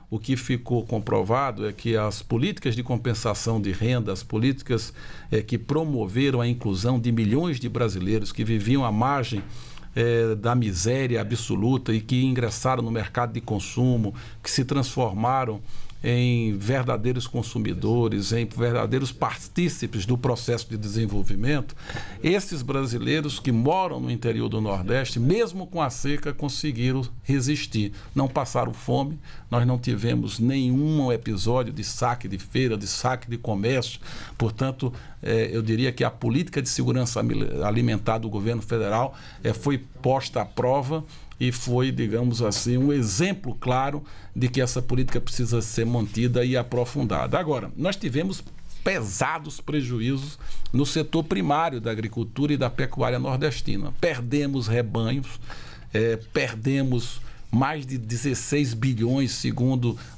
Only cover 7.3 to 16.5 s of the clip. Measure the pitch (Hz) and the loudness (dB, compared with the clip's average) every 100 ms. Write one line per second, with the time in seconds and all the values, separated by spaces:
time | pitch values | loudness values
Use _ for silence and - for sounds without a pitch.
7.3 | 131 175 127 120 107 113 92 90 110 101 | 2 2 -2 -4 0 0 0 0 0 0
8.3 | - 110 113 98 139 120 107 127 143 120 | -2 0 0 2 2 2 2 2 2 -2
9.3 | 104 95 - - - - - 117 117 113 | -4 -6 -8 -10 -12 -6 0 2 4 2
10.3 | 110 117 123 107 87 104 131 131 110 104 | 2 2 2 2 2 2 2 2 0 0
11.3 | 117 - 95 113 131 127 110 110 127 131 | -2 0 0 2 2 2 0 2 2 4
12.3 | 123 117 - 127 127 113 113 98 - 113 | 2 0 0 0 0 0 -2 -2 -2 -2
13.3 | 113 - 104 - - 127 123 104 - - | -2 -2 -2 -2 0 2 4 2 -2 -10
14.3 | - - - 131 143 127 - 117 95 120 | -10 -4 0 2 0 0 0 0 2 0
15.3 | 135 123 104 - - - - 117 120 123 | 2 0 -4 -4 -4 -4 -4 0 2 4
16.3 | 120 113 | 4 2